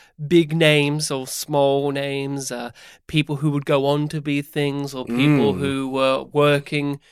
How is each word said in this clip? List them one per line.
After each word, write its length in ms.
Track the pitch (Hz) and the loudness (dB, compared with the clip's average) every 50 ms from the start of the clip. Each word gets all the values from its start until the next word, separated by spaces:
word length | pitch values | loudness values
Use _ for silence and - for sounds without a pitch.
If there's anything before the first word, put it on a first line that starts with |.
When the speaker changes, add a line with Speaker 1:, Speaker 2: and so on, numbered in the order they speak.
| _ _ _ - 151 143 | _ _ _ -12 -2 2
Speaker 1:
big 260 | 175 170 165 147 160 | 2 2 4 2 2
names 540 | 165 160 151 151 151 143 143 147 156 151 - | 2 4 4 4 4 2 2 0 -2 -4 -4
or 160 | 147 135 131 | -4 -6 -6
small 640 | 127 - - - - 151 143 139 139 139 139 143 143 | -8 -10 -10 -6 -2 2 2 4 4 2 2 0 -2
names, 600 | 139 139 139 139 139 139 139 139 139 139 131 127 | -4 -4 -4 -4 -4 -4 -4 -4 -6 -6 -6 -8
uh, 180 | 123 120 120 117 - - - - - _ _ | -10 -10 -10 -12 -14 -18 -20 -20 -20 _ _
people 300 | - - 156 147 - 151 | -2 0 0 0 0 -2
who 140 | 135 151 156 | -2 -2 -2
would 160 | 143 143 139 | -2 -2 0
go 180 | - 147 139 135 | 2 2 2 4
on 220 | 139 147 147 147 151 | 2 2 2 0 -2
to 120 | - 151 | -4 -6
be 200 | 139 151 143 143 | -4 -4 -4 -4
things 520 | 143 - - 151 143 143 139 143 143 135 135 | -4 -4 -4 -2 -2 -2 -2 -4 -6 -6 -8
or 100 | 127 127 | -8 -6
people 480 | - 120 123 135 147 147 135 117 104 95 | -4 0 2 4 4 4 4 4 2 2
Speaker 2:
Mm. 40 | 139 | 0
Speaker 1:
who 300 | 139 139 135 135 135 131 | -2 -2 -2 -4 -4 -4
were 340 | 131 135 135 131 131 135 | 0 0 2 2 2 0
working 760 | 135 - - 147 147 147 147 143 143 - 151 147 143 143 143 143 _ _ | -4 -2 0 2 4 4 2 2 0 -4 -4 -4 -2 -4 -6 -8 _ _